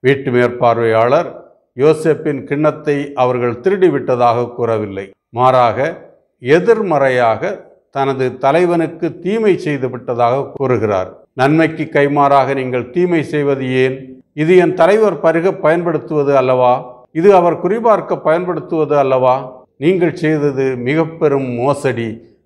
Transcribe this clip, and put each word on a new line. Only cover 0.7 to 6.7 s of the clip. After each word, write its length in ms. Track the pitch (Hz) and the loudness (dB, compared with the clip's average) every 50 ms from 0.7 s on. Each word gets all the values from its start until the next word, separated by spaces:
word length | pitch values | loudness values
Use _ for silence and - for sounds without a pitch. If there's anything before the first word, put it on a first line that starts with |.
| 117 113 117 113 110 110 113 120 135 160 170 131 - - - - _ _ _ _ _ | 2 2 2 2 2 2 2 2 2 0 0 -2 -8 -16 -20 -20 _ _ _ _ _
யோசேப்பின் 680 | 120 127 156 160 156 156 165 151 - - 151 147 135 110 | 0 2 2 2 2 0 -2 -2 0 -2 -6 -6 -6 -6
கிண்ணத்தை 680 | - 147 143 151 151 147 - - 151 143 143 143 143 - | -6 -4 -2 0 -2 -2 -2 -4 -4 -2 -2 -4 -8 -4
அவர்கள் 480 | 123 127 123 123 123 120 120 117 117 | -2 0 0 0 0 -2 -4 -4 -2
திருடிவிட்டதாக 920 | - 196 190 196 185 180 151 139 120 - 127 120 123 120 113 117 123 117 120 | -2 -2 0 2 2 2 2 0 -2 -2 0 2 2 2 2 0 -2 -4 -4
கூறவில்லை. 560 | - 120 113 113 107 107 101 98 98 98 98 _ _ _ _ | -6 -2 -2 -2 -2 -4 -6 -8 -10 -12 -12 _ _ _ _
மாறாக 800 | - 117 123 131 131 127 123 117 107 117 135 160 165 - - - _ _ _ _ _ _ | -4 0 2 2 4 4 2 2 2 0 -4 -4 -6 -10 -18 -20 _ _ _ _ _ _
எதிர்மறையாக 1300 | - 120 143 170 180 208 | 0 2 2 2 4 2